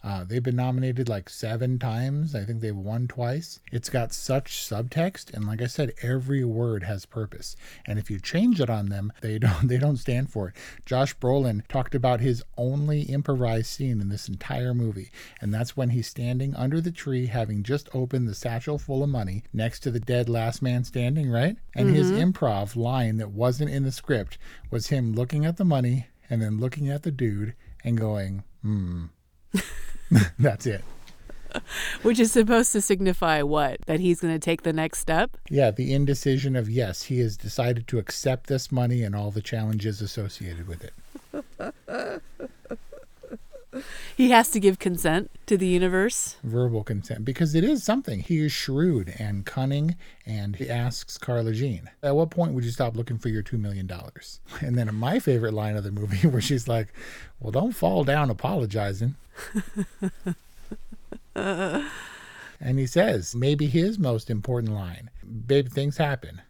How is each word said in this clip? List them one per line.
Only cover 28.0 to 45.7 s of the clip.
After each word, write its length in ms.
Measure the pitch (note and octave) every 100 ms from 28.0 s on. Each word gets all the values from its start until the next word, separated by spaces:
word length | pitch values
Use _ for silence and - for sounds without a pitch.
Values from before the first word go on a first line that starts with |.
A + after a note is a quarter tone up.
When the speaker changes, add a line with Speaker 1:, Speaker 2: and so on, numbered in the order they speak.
| A2 G#2 F#2+ G2+ - -
Speaker 1:
"Hmm." 440 | G#2+ G#2 F2+ F2 E2 - _ _ -
<laughs> 60 | F#3+ - - - - - A#2 F#2 -
That's 280 | C3+ G#2 B2
it. 160 | G2 - - - - - - - - - - - -
Speaker 2:
Which 180 | A3 A#3
is 140 | A3
supposed 400 | A#3+ G#3+ A#3 A#3+
to 80 | G#3+
signify 640 | - F#3+ F#3+ F3 E3 D3+
what? 380 | C#3+ D3+ C#3 -
That 160 | - D#3+
he's 200 | F3+ E3+
gonna 160 | E3+ D#3+
take 240 | E3+ E3
the 100 | E3+
next 280 | D#3 D#3+ -
step? 360 | - D#3+ A#3 - -
Speaker 1:
Yeah, 200 | C#3 A#2+
the 220 | G#2 C3
indecision 640 | C#3 C#3+ C3+ C#3+ C3 C3+ B2+
of, 140 | A2
yes, 320 | A#2+ G#2 F#2
he 160 | - B2
has 180 | A#2 G2+
decided 500 | G#2 - A#2+ A#2 A#2
to 100 | A#2+
accept 480 | G2+ - C3+ B2+ -
this 260 | C3+ -
money 300 | B2+ A#2+ B2
and 120 | G#2+
all 160 | G#2 G#2
the 120 | G#2
challenges 580 | - A2+ A2 G#2+ A2 G2+
associated 640 | G#2 - F#2+ - F#2 E2 F2+
with 160 | E2
it. 100 | - - - - - C#4+ - -
<laughs> 640 | A3 - - - - D#4+ - - C4 - - - - - - - - A3+ - C5+ - B3+ - - - -
Speaker 2:
He 140 | B3
has 200 | A#3+ A#3
to 80 | A3
give 180 | G3 F#3+
consent 520 | F#3+ F3 D#3+ E3+ A3 - -
to 100 | G3
the 80 |
universe? 720 | F#3